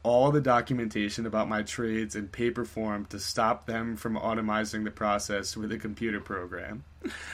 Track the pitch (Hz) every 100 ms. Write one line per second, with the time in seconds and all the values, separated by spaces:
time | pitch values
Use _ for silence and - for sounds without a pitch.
0 | 117 120 135 151 131 120 117 123 113 107
1 | 104 104 113 107 107 107 104 - 117 110
2 | 107 107 98 - 120 117 113 - 110 104
3 | 104 101 - - 113 107 - 113 117 113
4 | 117 110 107 110 107 107 107 107 107 -
5 | 107 101 - 101 95 - 107 110 110 98
6 | 113 104 95 95 90 87 90 110 - -
7 | - - -